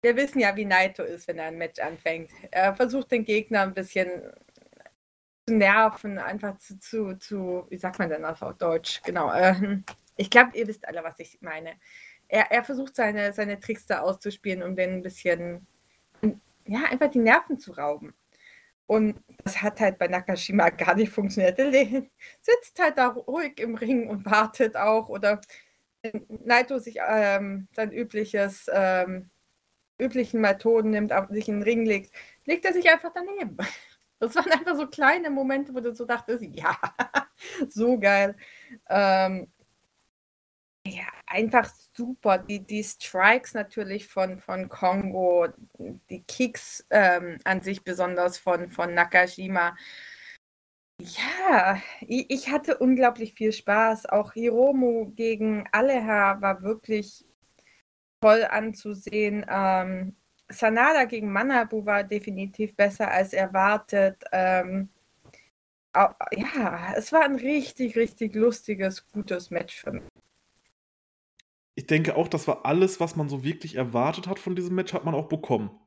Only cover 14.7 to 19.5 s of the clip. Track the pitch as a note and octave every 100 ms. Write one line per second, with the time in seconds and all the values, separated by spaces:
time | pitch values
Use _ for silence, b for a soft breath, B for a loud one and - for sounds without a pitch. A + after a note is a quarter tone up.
14.7 | F#3 F#3 F#3 F#3 - F3+ E3+ F3 F3 -
15.7 | _ _ _ _ _ G#3+ - _ _ -
16.7 | A3 D#4 B3+ D4 B3+ A3 D4 - C4+ -
17.7 | - D3 D3 D3+ _ _ b b b b
18.7 | _ - A3 G#3+ - _ - G3